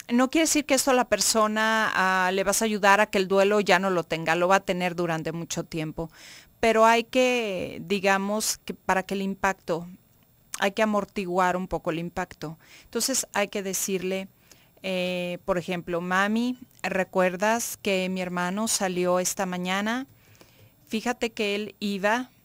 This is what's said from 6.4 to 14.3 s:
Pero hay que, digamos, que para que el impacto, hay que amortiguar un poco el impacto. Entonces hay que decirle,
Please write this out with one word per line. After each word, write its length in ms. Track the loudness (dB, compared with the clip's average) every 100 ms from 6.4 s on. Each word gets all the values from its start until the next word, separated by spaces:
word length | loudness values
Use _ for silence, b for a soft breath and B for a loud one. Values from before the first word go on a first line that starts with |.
| B -2
Pero 260 | 2 6 6
hay 180 | 4
que, 800 | 2 2 2 2 -2 -4 -6 -8
digamos, 720 | -4 0 2 2 0 -2 -2 -6
que 160 | -8
para 280 | -8 -2 -2
que 120 | 0
el 80 | -4
impacto, 680 | -4 -2 -2 -2 -4 -6 -6 -18 _ _ _ _ _ -4
hay 120 | -2
que 100 | 0
amortiguar 760 | 0 0 -2 -6 -2 0 2 0
un 100 | -4
poco 240 | -6 -4
el 80 | -4
impacto. 580 | -6 -6 -8 -8 -14 -14 B B
Entonces 420 | B -4 -2 -2 -2
hay 160 | -2 -2
que 140 | -4
decirle, 640 | -6 -4 -4 -4 -4 -6 -8